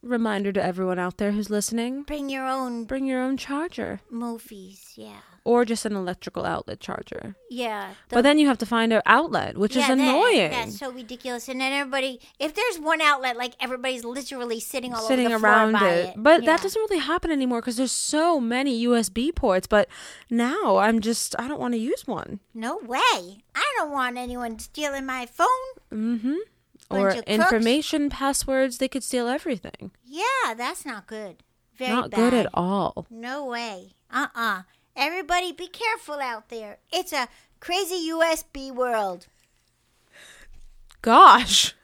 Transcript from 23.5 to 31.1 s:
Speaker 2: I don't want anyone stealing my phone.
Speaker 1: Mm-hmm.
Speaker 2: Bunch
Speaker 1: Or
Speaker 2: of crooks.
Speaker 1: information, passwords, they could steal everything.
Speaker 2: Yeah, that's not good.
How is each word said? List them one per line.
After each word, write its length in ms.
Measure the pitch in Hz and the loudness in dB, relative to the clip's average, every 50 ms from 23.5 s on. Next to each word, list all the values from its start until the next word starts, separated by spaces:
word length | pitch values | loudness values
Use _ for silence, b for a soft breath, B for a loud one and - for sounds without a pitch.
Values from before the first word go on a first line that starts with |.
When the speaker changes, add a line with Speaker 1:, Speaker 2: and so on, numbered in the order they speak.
| _ | _
Speaker 2:
I 180 | 277 339 587 554 | -2 -2 -2 0
don't 140 | 453 339 302 | -2 -4 -2
want 260 | 285 277 254 247 240 | -2 -2 -2 -2 -4
anyone 420 | 247 247 240 247 247 247 233 226 220 | -6 -8 -8 -8 -6 -8 -8 -8 -10
stealing 460 | - - _ - 302 285 277 269 269 | -14 -14 _ -6 -6 -4 -4 -6 -6
my 200 | 269 254 254 247 | -6 -6 -8 -8
phone. 220 | 240 - - 339 415 508 508 523 523 508 - _ _ | -12 0 2 4 4 4 0 -2 -10 -14 -18 _ _
Speaker 1:
Mm-hmm. 440 | - 214 220 226 240 226 214 254 294 349 440 _ _ _ _ _ _ _ - _ | -8 -4 -2 -2 -2 -2 -2 -2 -4 -4 -6 _ _ _ _ _ _ _ -12 _
Speaker 2:
Bunch 120 | - 196 | -2 2
Speaker 1:
Or 60 | 196 196 | 2 2
Speaker 2:
of 40 | 190 | 2
crooks. 120 | 233 214 - | 0 -2 -2
Speaker 1:
information, 800 | 214 214 220 370 240 220 226 226 247 302 294 - - 311 294 285 | 2 2 4 4 4 4 4 4 2 2 0 -2 -2 0 0 -2
passwords, 720 | - - 277 277 277 - - - 269 262 262 269 240 - | -2 -2 -2 -2 0 -2 -2 0 0 2 2 0 0 -2
they 80 | 269 | -4
could 160 | 262 - 277 - | -2 -2 -6 -6
steal 240 | - - 247 240 | -2 -2 -2 0
everything. 640 | 233 254 311 - 339 254 190 - - - - - 190 _ _ _ | 0 -2 -4 -2 -4 -6 -6 -8 -14 -16 -14 -16 -18 _ _ _
Speaker 2:
Yeah, 480 | 247 277 330 392 480 539 523 480 277 226 | _ -8 -4 -2 -2 0 0 -2 -2 -4
that's 280 | 226 240 262 359 - - | -4 -6 -6 -6 -8 -10
not 200 | 294 240 208 190 | -10 -12 -12 -12
good. 360 | - | -12